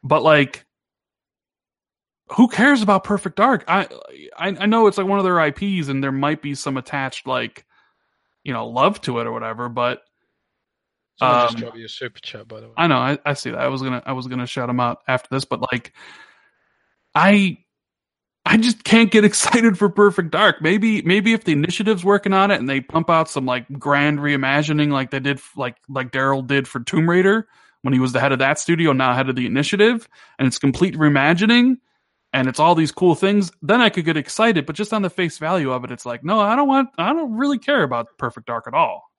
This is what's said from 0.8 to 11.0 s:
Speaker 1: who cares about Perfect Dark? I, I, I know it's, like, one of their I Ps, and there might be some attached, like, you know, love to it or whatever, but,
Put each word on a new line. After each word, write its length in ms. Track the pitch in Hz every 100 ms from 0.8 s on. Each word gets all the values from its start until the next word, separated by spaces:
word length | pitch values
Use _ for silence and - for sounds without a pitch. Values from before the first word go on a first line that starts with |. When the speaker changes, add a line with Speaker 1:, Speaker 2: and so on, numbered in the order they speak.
| _ _ _ _ _ _ _ _ _ _ _ _ _ _ _
Speaker 1:
who 180 | - 240
cares 340 | - 262 277
about 220 | 214 190
Perfect 320 | - 202 190 175
Dark? 280 | 233 226 -
I, 200 | 185 170 64 - 67 73 -
I, 100 | 185
I 160 | 170 202
know 220 | 226 220
it's, 100 | 196
like, 100 | 190
one 120 | 202
of 40 | 190
their 140 | 175
I 120 | 151
Ps, 360 | 143 202 190 139
and 160 | 139
there 80 | 139
might 300 | 135 143 156
be 140 | 147 139
some 220 | 143 135
attached, 500 | 123 143 131 - 131
like, 380 | 127 117 - _ _ _ _ _ _ _ _
you 100 | 147
know, 140 | 117 117
love 320 | 120 160 208
to 180 | - 120
it 80 | 113
or 40 |
whatever, 380 | 113 113 113 123
but, 320 | 120 123 123 _ _ _ _ _ _ _ _ _ _